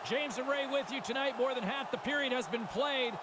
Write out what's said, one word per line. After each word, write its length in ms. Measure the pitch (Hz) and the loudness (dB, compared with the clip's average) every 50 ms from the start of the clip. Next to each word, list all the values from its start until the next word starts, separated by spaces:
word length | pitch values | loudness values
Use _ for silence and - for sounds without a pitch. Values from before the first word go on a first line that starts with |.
| - | -2
James 320 | - 220 277 294 285 220 | 0 0 0 0 -2 -2
and 120 | 247 262 269 | -4 0 0
Ray 180 | 277 277 277 | 0 0 0
with 260 | 262 277 277 262 - | 0 0 0 0 0
you 80 | 269 269 | -4 -4
tonight. 380 | - - 240 269 277 277 233 233 | -2 -2 -2 0 0 0 2 2
More 160 | 247 269 262 | 2 2 2
than 80 | 247 | 0
half 280 | 214 185 262 277 269 277 | 0 0 0 -2 -2 -2
the 60 | - | -4
period 360 | - - 240 294 285 277 262 | -2 0 0 2 2 2 2
has 140 | 247 254 240 | 2 0 0
been 200 | 160 196 233 226 | -2 -2 -2 -2
played. 480 | 165 - 208 277 294 277 262 247 233 208 - | -2 0 0 2 2 2 2 2 0 0 -4